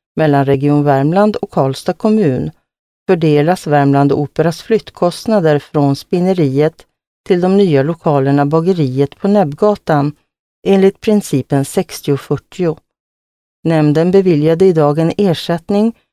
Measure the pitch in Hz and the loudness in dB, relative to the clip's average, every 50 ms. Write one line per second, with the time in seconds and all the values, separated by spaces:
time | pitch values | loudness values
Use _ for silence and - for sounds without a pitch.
0 | _ _ - 156 156 151 143 139 135 139 139 135 143 147 147 147 143 147 135 135 | _ _ -4 -2 0 0 2 0 2 0 -2 0 0 0 0 2 2 2 0 2
1 | 139 151 175 196 208 214 202 - 202 - - 175 139 135 135 - - - 175 - | 0 0 0 2 0 0 -2 -4 -8 -6 -2 -2 -2 -2 -2 -4 -6 -8 -6 -2
2 | - 214 214 220 196 143 - - 147 156 - _ _ _ _ _ _ _ _ _ | -2 0 0 2 0 0 -2 -2 -6 -8 -10 _ _ _ _ _ _ _ _ _
3 | - - 190 165 165 156 147 147 147 165 185 - - 160 147 143 139 139 139 139 | -2 -2 -2 0 2 2 2 2 2 0 -2 -4 -2 0 0 2 2 2 2 2
4 | 143 143 156 147 147 - - - 156 170 160 - - - 220 208 - - _ - | 2 2 0 -2 -4 -6 -4 -2 -2 -2 -2 -6 -4 -2 -2 -2 -4 -6 _ -4
5 | 180 175 - - - 233 220 202 160 156 147 143 - - - 151 143 139 139 - | -4 -4 -4 -4 -4 -2 -2 0 2 2 0 0 -2 -4 -2 0 0 0 -2 -4
6 | - - 190 175 180 190 190 180 151 135 131 143 151 165 - _ - _ _ _ | -6 -6 -4 -2 0 0 0 0 0 0 0 0 0 0 -2 _ -20 _ _ _
7 | _ _ _ _ _ - 190 175 175 185 190 202 202 175 147 139 135 160 165 - | _ _ _ _ _ -2 -2 0 2 2 2 2 2 2 2 0 0 0 -4 -4
8 | - 165 143 139 135 139 143 143 143 143 160 165 165 185 190 170 147 127 127 135 | -2 0 0 0 0 0 0 0 0 0 0 0 0 0 0 0 -2 -2 0 -2
9 | 139 - - - - 196 208 208 175 139 147 - 208 208 202 - - - 156 143 | -4 -4 -4 -6 -2 0 0 0 0 -2 -2 -2 -2 -2 -2 -2 -2 -2 -2 0
10 | 139 147 147 _ _ _ _ _ _ _ _ _ - 190 196 196 190 196 - _ | 0 -2 -6 _ _ _ _ _ _ _ _ _ -2 0 2 4 2 2 0 _
11 | - 220 208 208 - - 156 131 - - 143 139 139 - - 190 180 - - - | -2 0 0 0 -2 -2 -4 -4 -2 -2 -2 -2 -2 -2 -4 -6 -6 -6 -10 -10
12 | - 151 143 135 - - 147 - _ _ - - 180 160 151 - _ _ _ _ | -4 -4 -4 -4 -4 -6 -6 -6 _ _ -8 -4 -4 -4 -4 -6 _ _ _ _
13 | _ _ _ _ _ _ _ _ _ _ _ _ - 160 165 156 151 151 143 160 | _ _ _ _ _ _ _ _ _ _ _ _ -4 -2 0 2 2 2 2 2
14 | 170 180 185 196 185 185 160 147 151 160 165 165 190 190 165 160 147 143 147 160 | 0 2 2 2 2 2 0 2 2 0 2 2 2 2 4 2 2 2 2 0
15 | 160 170 - - 208 185 151 - - - 170 170 - - 202 202 214 233 - _ | -2 -2 0 0 0 0 0 -2 -4 -6 -6 -6 -4 -2 -2 0 0 -2 -4 _
16 | _ _ | _ _